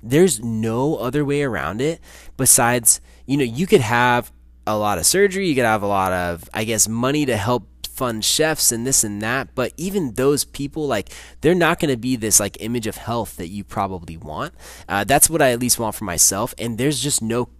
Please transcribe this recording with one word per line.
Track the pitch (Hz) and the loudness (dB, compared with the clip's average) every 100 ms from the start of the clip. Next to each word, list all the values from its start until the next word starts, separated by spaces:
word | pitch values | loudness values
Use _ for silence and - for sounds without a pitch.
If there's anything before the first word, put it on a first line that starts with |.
There's | 107 139 185 117 | 2 4 4 4
no | 117 110 113 113 139 147 | -4 -2 -2 0 0 0
other | 117 135 | -2 -2
way | 143 143 | 0 0
around | 143 101 71 98 | 0 -2 -4 -2
it | 139 165 - - - - | -2 -4 -10 -20 -20 -2
besides, | 120 - 117 123 113 - - - - | 4 4 4 2 2 -2 -4 -20 -2
you | 139 | 0
know, | |
you | 127 117 185 | 0 0 4
could | 202 | 4
have | 113 120 123 123 120 - - - - | 4 2 4 2 0 -14 -20 -12 -4
a | 107 | 0
lot | 104 95 | 0 2
of | 80 | 2
surgery, | 180 202 190 190 | 4 2 2 0
you | 131 | 2
could | 120 | 2
have | 107 | 2
a | 101 | 2
lot | 98 95 | 0 2
of, | 92 90 85 - | 0 -2 -4 -8
I | - | -6
guess, | 110 113 104 | -4 0 0
money | 113 127 151 143 | 0 0 0 0
to | 110 | 0
help | 104 123 - - - | 0 -2 -2 -16 -16
fund | - 127 113 104 | -6 -6 -2 -2
chefs | - 156 151 - | 0 0 2 0
and | 117 120 | 0 0
this | 131 | 0
and | 110 104 | 0 -2
that, | 110 131 127 - | -4 -4 -4 -4
but | 123 - | -4 -4
even | 175 202 147 | -4 -2 -4
those | 95 131 143 | 0 2 2
people, | - - 143 160 147 | -2 -6 -8 -6 -4
like, | 113 - - - - | -4 -4 -14 -20 0
they're | 147 | 2
not | 180 160 175 | 4 4 2
gonna | 160 127 | 0 0
be | 120 127 | -2 -2
this, | 107 95 | 2 2
like, | 101 - | 2 -6
image | 107 120 110 | -6 -4 -4
of | - | -8
health | - 117 101 - | -6 -6 -6 -8
that | 87 | -10
you | 101 | -10
probably | 98 - 98 92 85 80 | -8 -4 -4 -4 -10 -14
want. | 76 76 143 - - - - | -10 -8 -10 -12 -20 -20 -4
Uh, | 196 | -2
that's | 202 139 - | 2 4 4
what | 156 | 4
I | 139 | 2
at | 120 | 4
least | 123 - | 0 0
want | 113 - | -2 -4
for | 104 | -6
myself, | 85 - 95 117 - | 0 0 0 -6 -6
and | 107 110 | -8 -2
there's | 135 139 | -2 -2
just | 143 - | -2 -4
no | 113 117 120 | -2 -2 -4